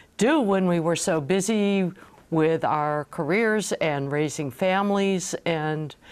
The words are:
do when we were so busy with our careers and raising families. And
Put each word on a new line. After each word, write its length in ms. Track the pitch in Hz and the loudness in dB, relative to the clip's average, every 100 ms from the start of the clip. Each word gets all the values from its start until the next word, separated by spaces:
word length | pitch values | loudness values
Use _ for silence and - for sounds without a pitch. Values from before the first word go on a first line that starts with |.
| - - | -18 0
do 240 | 226 320 | 2 4
when 260 | 214 196 185 | 2 2 2
we 140 | 175 | 2
were 160 | 160 165 | 0 0
so 240 | - 160 | 0 -2
busy 720 | 139 190 190 220 202 196 185 - - - - | 0 0 2 0 2 2 0 -4 -14 -20 -4
with 340 | 160 156 160 | 2 2 2
our 420 | 151 151 151 147 147 | 0 0 0 -2 -4
careers 640 | - 147 196 226 214 185 | -6 -2 0 2 0 -2
and 380 | - 160 143 139 | -2 -2 -2 -2
raising 400 | 147 151 - 143 | -2 -2 -2 -6
families. 840 | - 190 185 202 202 196 190 170 - | -2 0 0 0 0 0 0 -4 -6
And 500 | - 165 156 156 151 - - | -4 -2 -2 -4 -6 -12 -20